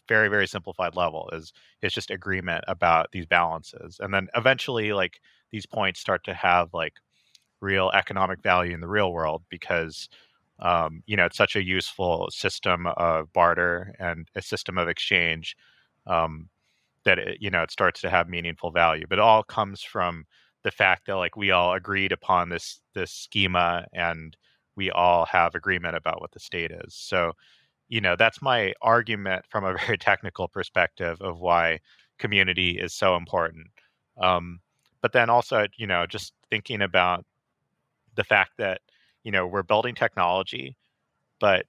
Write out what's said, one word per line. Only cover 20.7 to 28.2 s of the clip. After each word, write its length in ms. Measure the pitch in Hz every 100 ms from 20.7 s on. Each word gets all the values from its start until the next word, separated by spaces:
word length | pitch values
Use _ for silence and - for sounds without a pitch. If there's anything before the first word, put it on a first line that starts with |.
fact 360 | - 98 95 -
that, 100 | 95
like, 200 | 87 -
we 140 | 98
all 240 | 92 87
agreed 380 | 92 90 98 95
upon 360 | 92 - 90 87
this, 320 | 85 - - _
this 180 | - 87
schema, 720 | - - 107 95 90 87 87 -
and 440 | - 85 80 80 - _ _ _ -
we 140 | 92
all 340 | 87 87 87 82
have 280 | 90 85
agreement 400 | 85 98 90 85 82
about 240 | 80 85
what 120 | 82
the 80 | -
state 320 | - 90 82
is. 220 | 82 87
So, 380 | - - 95 85 82 _ _ _ _ _
you 120 | 113
know, 160 | 98
that's 260 | 87